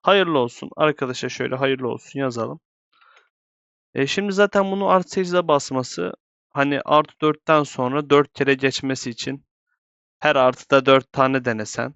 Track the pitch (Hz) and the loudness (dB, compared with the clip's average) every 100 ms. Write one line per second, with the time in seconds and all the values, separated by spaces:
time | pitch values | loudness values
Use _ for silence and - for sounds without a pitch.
0 | - 196 175 151 120 - - - 151 143 | 4 2 4 0 -2 -6 -16 0 0 0
1 | 131 123 127 - 127 131 135 131 127 117 | -6 -6 -8 -6 -6 -2 -2 -2 -4 -8
2 | - 139 135 120 113 156 _ _ _ _ | -10 -6 -6 -4 -8 -10 _ _ _ _
3 | _ _ _ _ _ _ _ _ _ - | _ _ _ _ _ _ _ _ _ -4
4 | 139 - 202 190 202 202 196 196 190 185 | -2 -2 -2 0 2 2 0 -2 2 2
5 | 175 - 180 175 165 147 - 131 123 - | 0 -6 -2 -2 2 0 0 -6 -6 -8
6 | 87 - _ _ _ 143 139 143 - 147 | -8 -10 _ _ _ -2 -2 -2 2 2
7 | 151 _ 156 151 - 156 143 - 123 143 | 2 _ -2 -2 2 2 2 -4 -4 -4
8 | 147 143 143 - 139 135 131 - 135 131 | 2 2 2 -2 0 2 0 -2 -6 -6
9 | 127 117 - 139 _ _ _ _ _ _ | -8 -10 -10 -10 _ _ _ _ _ _
10 | _ _ 151 147 127 127 - 139 131 135 | _ _ 0 4 2 0 2 2 6 4
11 | - - 131 135 123 110 107 - 123 | 4 0 2 2 -2 -6 -6 -8 -8